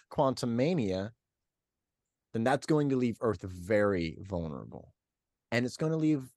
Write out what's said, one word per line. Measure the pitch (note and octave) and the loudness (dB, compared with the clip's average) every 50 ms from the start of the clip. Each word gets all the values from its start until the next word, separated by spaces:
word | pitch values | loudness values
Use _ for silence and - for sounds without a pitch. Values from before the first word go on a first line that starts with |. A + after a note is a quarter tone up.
| _ _ | _ _
Quantumania, | - - D3 C3+ B2 - - A#2+ A#2 A#2 B2+ D#3+ F#3 D#3+ A2+ F#2+ F#2 F#2 G2 A2 - _ _ _ _ _ _ _ _ _ _ _ _ _ _ _ _ _ _ _ _ _ _ _ | -2 0 2 2 2 0 -2 -2 0 0 0 0 0 0 0 0 -2 -2 -4 -6 -10 _ _ _ _ _ _ _ _ _ _ _ _ _ _ _ _ _ _ _ _ _ _ _
then | - A2+ A2+ | -4 0 2
that's | B2+ C#3 C#3 - | 2 2 2 2
going | - D#3+ D3+ D3 C#3+ | 2 2 2 4 2
to | C3 | 2
leave | B2+ B2+ A#2+ G#2+ - | 2 2 0 0 0
Earth | - A#2 G2+ - | 0 0 0 -2
very | - G2 F#2 F2+ F2 F2+ A2 G#2 G#2 G#2 G2+ F2+ E2 E2 - - | -4 -10 -10 -10 -2 2 4 4 6 4 4 2 0 -2 -4 -8
vulnerable. | - F#2+ F#2+ F2 E2 D#2+ C#2+ B1 A1 A#1 - - - - _ _ _ _ _ _ _ _ _ _ _ _ | -8 -6 -4 -4 -4 -4 -6 -10 -12 -12 -14 -16 -18 -20 _ _ _ _ _ _ _ _ _ _ _ _
And | - A#2+ B2 | -2 -2 -2
it's | B2 - - | -2 -4 -4
gonna | D#3+ D#3+ D#3+ D#3+ | -4 -2 0 0
leave | D#3 D#3 D#3 C#3 C3 B2 - | 2 2 2 0 -2 -8 -16